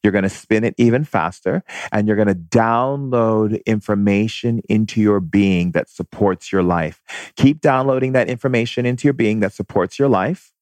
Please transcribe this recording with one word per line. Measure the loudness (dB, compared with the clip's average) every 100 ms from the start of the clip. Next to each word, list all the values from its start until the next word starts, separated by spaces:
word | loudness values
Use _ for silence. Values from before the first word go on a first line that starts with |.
You're | 2
gonna | 2 0
spin | -4 -2 0 0
it | 2
even | 2 2 -2
faster, | -4 -4 -6 -4 -4 -6 -16 -6
and | -4 0
you're | 2
gonna | 2 0
download | 0 0 2 0 0 -4 -2 0 0 0 0 -2 -2
information | -4 -2 0 2 2 0 -4 -4 -4 -2
into | -2 0 0
your | 2 2
being | 2 2 2 2 0
that | -2 -4
supports | -10 -12 -2 0 0 -2
your | 0
life. | 0 0 -4 -8 _ -16 -16 0
Keep | 2 2
downloading | 0 0 0 -2 0
that | 0 -2
information | -2 -2 0 -2 -2 -2
into | 0 0
your |
being | 2 0 0
that | -2
supports | -4 -6 -2 -2 0
your | 2
life | 2 0 -4 _ _